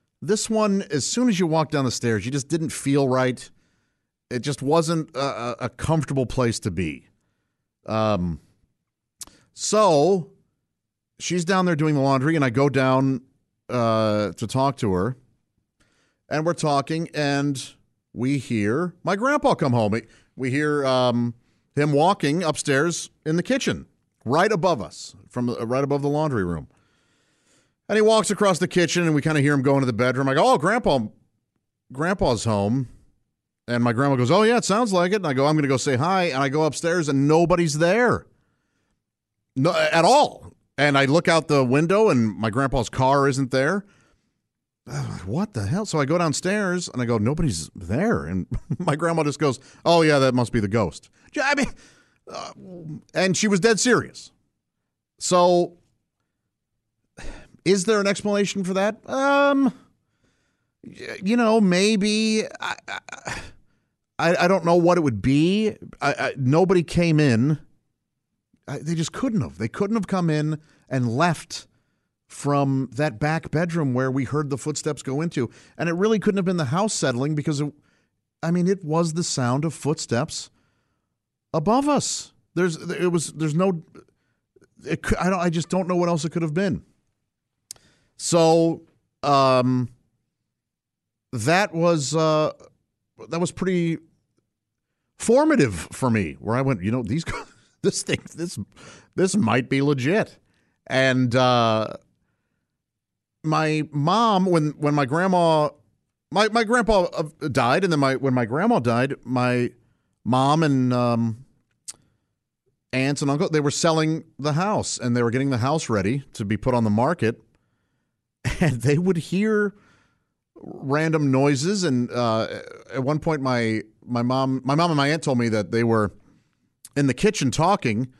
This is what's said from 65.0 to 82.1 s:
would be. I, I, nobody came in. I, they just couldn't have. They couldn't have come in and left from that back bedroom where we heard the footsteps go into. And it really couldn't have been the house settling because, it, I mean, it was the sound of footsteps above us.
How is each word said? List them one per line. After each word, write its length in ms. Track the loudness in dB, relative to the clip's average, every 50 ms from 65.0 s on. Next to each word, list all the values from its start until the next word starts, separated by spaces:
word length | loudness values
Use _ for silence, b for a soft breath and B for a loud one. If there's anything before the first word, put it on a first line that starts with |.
would 200 | 2 0 -2 0
be. 540 | 0 2 2 4 2 2 2 0 0 -2 -4 -8 -14 -20 -12 -4
I, 120 | -4 -4 -2
I, 200 | -2 -4 -6 -4
nobody 460 | -2 0 2 4 4 4 4 2 2 0
came 360 | 0 0 0 2 2 4 4
in. 400 | 4 4 4 4 2 0 0 -2 -6 _ _ _ _ _ _ _ _ _ _ _ _ _ _ _ _ _ _ _ _
I, 120 | -14 -12 -10
they 160 | -6 -6 -4
just 160 | -4 -4 -6
couldn't 300 | -6 -6 -4 -2 -2 -2
have. 160 | -4 -4 -6
They 100 | -8 -8
couldn't 280 | -8 -4 -4 -4 -2 -2
have 120 | -2 -2
come 220 | -2 -2 -2 0 0
in 300 | 0 0 -2 -2 -4 -6 b b b b b b
and 260 | -4 -2 -2 0 0
left 520 | 2 2 0 0 -2 -8 -14 -16 -16 -16 _ _ _ _ _ _ _ _ _ _ _ _
from 600 | _ -18 -6 -2 0 0 2 2 0 0 -2 -2 -4 -4
that 260 | -4 -4 -4 -4 -4
back 300 | -4 -2 -2 -4 -4 -4
bedroom 420 | -4 -2 -2 -2 -2 -2 -2 -2 -2
where 180 | -2 -2 -2
we 140 | -2 -2 -4
heard 240 | -2 -4 -4 -4 -4
the 80 | -6
footsteps 440 | -6 -6 -6 -8 -6 -6 -6 -6 -6
go 200 | -8 -6 -4 -4
into. 280 | -4 -4 -4 -4 -4 -6 B B B B B
And 100 | -6 -4
it 60 | -4 -2
really 260 | 0 0 2 0 2
couldn't 180 | 0 0 0
have 80 | 0 0
been 120 | -2 -2
the 80 | -2 -2
house 280 | -2 0 -2 -2 -2 -2
settling 420 | -2 -2 -2 0 0 -2 -2 -2
because, 260 | -2 -2 -4 -4 -4
it, 100 | -4 -6 -8 _ _ _ _ _ _ _ _ _ _ _ _ _ -4
I 80 | -2
mean, 160 | 0 0 2
it 160 | 0 0 -2 -2
was 300 | -2 0 0 0 0 -2
the 100 | -4 -4
sound 400 | -4 -2 -2 0 0 0 0 -2
of 100 | -4 -6
footsteps 760 | -4 -4 -4 -4 -4 -4 -2 -2 -2 -2 -4 -8 -12 -14 -14 _ _ _ _ _ _ _ _ _ _ _ _ _ _ _ _ _ _ _ _ -6
above 340 | -2 0 2 2 2 2
us. 460 | 2 0 0 0 -2